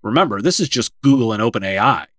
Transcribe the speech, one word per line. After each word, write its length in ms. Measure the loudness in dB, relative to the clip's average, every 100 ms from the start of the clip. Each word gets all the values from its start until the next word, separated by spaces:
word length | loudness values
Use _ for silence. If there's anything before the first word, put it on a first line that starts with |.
Remember, 400 | -2 0 0 0
this 180 | -2 -2
is 80 | -2
just 320 | -2 -4 _
Google 300 | 2 2 2
and 100 | 0
Open 220 | -2 -2
A 140 | -4 0
I. 300 | 2 0 -4